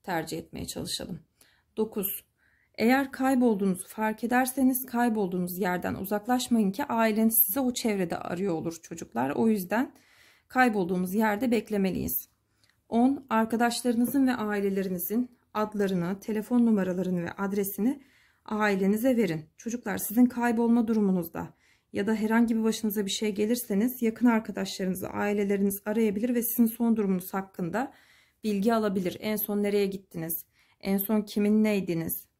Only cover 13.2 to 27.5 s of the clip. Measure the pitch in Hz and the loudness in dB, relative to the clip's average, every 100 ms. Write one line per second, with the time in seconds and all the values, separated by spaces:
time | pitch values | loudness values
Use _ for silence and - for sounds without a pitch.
13.2 | - 220 220 226 240 233 247 240 240 285 | -2 0 0 2 0 0 -2 0 0 2
14.2 | 262 247 208 208 196 196 190 180 - 220 | 0 0 -2 -2 0 -2 -2 -6 -4 -4
15.2 | 247 _ _ 208 214 214 196 185 170 196 | -4 _ _ -4 -4 -2 0 0 -2 -4
16.2 | - 214 208 247 233 208 185 180 180 180 | -4 -4 0 2 4 4 2 -2 -2 -2
17.2 | 170 - 196 208 196 - 226 285 - _ | -4 -4 -2 -2 -4 0 -2 -2 -12 _
18.2 | _ _ - 214 208 196 196 214 262 240 | _ _ -8 0 0 2 2 2 2 2
19.2 | 196 160 156 _ 233 240 220 185 - 214 | 2 -2 -8 _ -8 -8 -6 -6 -2 4
20.2 | 247 240 240 226 233 233 226 220 202 185 | 4 4 0 2 4 4 4 2 2 2
21.2 | 170 - 170 _ _ _ _ 202 202 220 | -2 -8 -10 _ _ _ _ -4 -2 0
22.2 | 214 226 233 226 220 220 214 208 196 - | 2 4 4 2 0 0 -2 -2 -4 -2
23.2 | 214 196 214 240 - 196 247 254 226 226 | -4 -2 0 -2 0 0 0 0 -2 2
24.2 | 240 226 220 196 196 - 190 180 196 208 | 2 2 -2 -8 -8 -4 -4 -4 -6 -4
25.2 | 208 208 202 202 202 196 214 214 220 202 | -2 0 0 2 0 -2 -4 0 0 0
26.2 | 247 240 233 - 226 226 233 226 202 185 | 0 0 -2 2 2 2 0 2 2 0
27.2 | 180 190 190 | -2 -8 -8